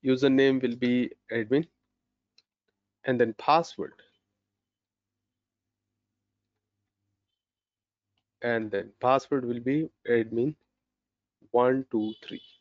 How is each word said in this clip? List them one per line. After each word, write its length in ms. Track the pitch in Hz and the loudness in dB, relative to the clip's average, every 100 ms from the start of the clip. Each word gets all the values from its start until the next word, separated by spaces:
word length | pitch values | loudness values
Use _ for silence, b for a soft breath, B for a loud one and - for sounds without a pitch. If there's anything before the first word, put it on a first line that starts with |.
Username 580 | 131 131 139 135 135 135 | 0 2 4 6 4 4
will 140 | 123 120 | 0 -2
be 360 | 123 123 123 - _ | 0 0 0 -6 _
admin, 360 | 113 107 135 165 _ _ _ _ _ _ _ _ _ _ _ _ _ - | -6 0 -2 -2 _ _ _ _ _ _ _ _ _ _ _ _ _ -4
and 160 | 127 | 0
then 120 | 117 110 | 0 0
password. 560 | - 156 170 - 80 _ _ _ _ _ _ _ _ _ _ _ _ _ _ _ _ _ _ _ _ _ _ _ _ _ _ 101 _ _ _ _ _ _ _ _ _ _ _ _ _ _ _ _ _ _ | 0 2 0 -10 -12 _ _ _ _ _ _ _ _ _ _ _ _ _ _ _ _ _ _ _ _ _ _ _ _ _ _ _ _ _ _ _ _ _ _ _ _ _ _ _ _ _ _ _ _ _
And 300 | 123 117 110 | -4 -2 -2
then 200 | 101 - _ | -6 -8 _
password 460 | 127 135 - 139 123 | 0 0 0 -4 -4
will 160 | 120 | -6
be 260 | 120 143 160 _ - | -2 -2 -4 _ -2
admin 460 | 120 113 113 127 156 _ _ _ _ _ _ _ _ _ | 0 0 -2 -2 -4 _ _ _ _ _ _ _ _ _
one 340 | 120 123 131 131 | 2 2 2 -2
two 220 | 117 107 110 | -4 -4 -8
three. 180 | - - - _ | -14 -16 -16 _